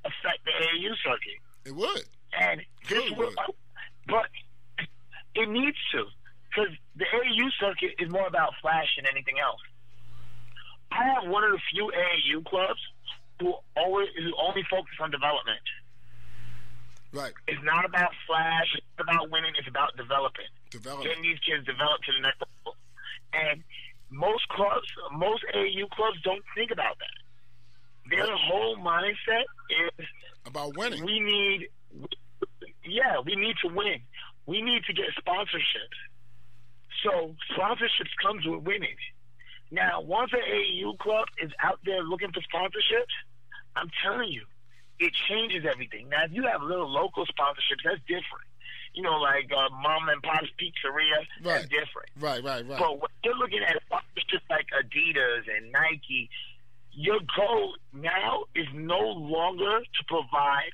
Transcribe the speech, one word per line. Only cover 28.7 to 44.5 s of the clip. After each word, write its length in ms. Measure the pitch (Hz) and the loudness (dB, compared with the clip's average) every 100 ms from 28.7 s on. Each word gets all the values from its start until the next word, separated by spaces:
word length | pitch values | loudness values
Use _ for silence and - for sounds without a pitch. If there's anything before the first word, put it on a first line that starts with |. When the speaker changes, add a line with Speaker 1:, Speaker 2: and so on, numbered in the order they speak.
| 214 | 0
Speaker 1:
mindset 680 | 170 170 202 208 - 226 262 - - | 2 2 2 0 2 2 0 -6 0
is 360 | - 170 - 160 - - - - | 2 2 -2 -10 -12 -16 -14 -8
Speaker 2:
About 300 | 143 147 147 | -6 -4 -2
winning. 280 | 233 151 | -2 -2
Speaker 1:
we 160 | 180 214 | 0 2
need, 480 | 208 202 202 190 175 - - - - - - - - - - - | 4 4 4 2 -2 -12 -14 -10 -8 -8 -10 -6 -6 -6 -14 -12
yeah, 360 | - 453 - - | -4 2 4 4
we 160 | 139 196 | 2 0
need 200 | 220 208 | 0 0
to 60 | 175 | -2
win. 340 | 180 208 131 - - - - - | 0 0 -2 -6 -12 -14 -10 -4
We 140 | 202 | -2
need 220 | 233 240 | 2 2
to 80 | 196 | 0
get 140 | 185 156 | -2 -2
sponsorships. 840 | - - 180 202 165 139 110 101 - - - - - - - - - - - | -2 0 0 0 0 0 0 -4 -12 -12 -12 -10 -10 -10 -10 -12 -14 -10 -2
So 320 | 208 180 160 160 - 165 | 2 2 0 -6 -4 0
sponsorships 540 | 202 233 226 - - - | 2 2 2 2 0 0
comes 220 | 196 208 160 | 2 2 0
with 160 | 160 | -2
winning. 340 | 160 208 151 - - - - - - - - | 0 0 -2 -4 -10 -12 -14 -14 -14 -14 -6
Now, 300 | 175 185 170 | 0 2 2
once 320 | 160 208 247 | 2 2 2
an 80 | 247 202 | 2 2
A 60 | 208 | 2
A 80 | 202 180 208 | 2 0 -2
U 100 | - | -2
club 280 | 208 214 - - | 2 2 2 -4
is 80 | 156 - | -6 0
out 180 | 156 170 | 0 2
there 180 | 185 185 | 0 0
looking 300 | 165 180 196 | 0 -2 -4
for 80 | 175 | -6
sponsorships, 720 | - 165 190 214 202 226 494 - - - - - - - | -2 0 0 2 4 4 2 -4 -8 -14 -14 -14 -6 -4
I'm 140 | 170 - | -4 -2
telling 280 | 190 214 196 | 0 0 -2
you, 140 | 127 - | -6 -12